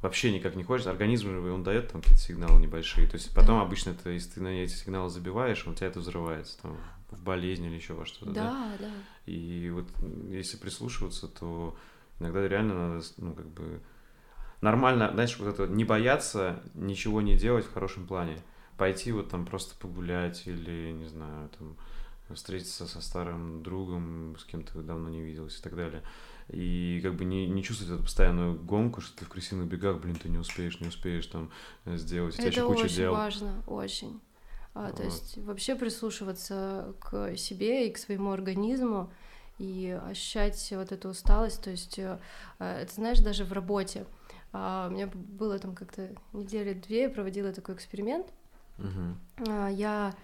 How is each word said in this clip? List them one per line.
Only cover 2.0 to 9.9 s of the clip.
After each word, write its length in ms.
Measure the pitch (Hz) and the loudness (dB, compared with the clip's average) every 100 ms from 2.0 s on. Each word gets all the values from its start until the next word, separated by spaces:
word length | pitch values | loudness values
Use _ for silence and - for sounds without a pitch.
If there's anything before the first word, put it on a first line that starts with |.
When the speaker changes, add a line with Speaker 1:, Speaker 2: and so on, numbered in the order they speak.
Speaker 1:
какие-то 200 | - - | 12 12
сигналы 380 | - 87 85 82 | 12 -2 12 12
небольшие, 460 | 80 82 82 - - | 12 2 2 8 8
то 80 | 87 | 6
есть 180 | - | 2
потом 220 | - 107 113 | 12 12 12
Speaker 2:
Да. 60 | |
Speaker 1:
обычно 280 | 95 95 - | 6 0 -2
это, 200 | 87 90 | -4 -4
если 220 | 87 87 | -6 -6
ты 60 | - | -6
на 60 | 92 | -4
эти 260 | 92 90 | -2 -2
сигналы 340 | - - 95 90 | -4 -4 -4 -2
забиваешь, 580 | 90 90 101 127 107 - | -4 -4 -2 0 -2 -4
у 80 | |
тебя 120 | 82 92 | -4 -4
это 120 | 90 | -4
взрывается, 600 | 85 87 82 78 78 - | -6 -4 -4 -6 -8 -12
там, 160 | 80 80 82 - - | -12 -12 -12 -14 -16
в 120 | 80 | -10
болезни 440 | 87 92 90 92 85 | -4 -2 -2 -4 -6
или 60 | 82 | -8
ещё 180 | - | -10
во 120 | 82 80 | -10 -12
что-то, 260 | - 202 | -12 -8
да? 0 | |
Speaker 2:
Да, 420 | 202 226 269 226 202 | -4 -4 -4 -6 -8
да. 280 | 208 208 202 - - | -10 -12 -16 -18 -12
Speaker 1:
И 440 | 85 85 87 87 | -10 -8 -8 -6
вот, 120 | 87 90 | -6 -6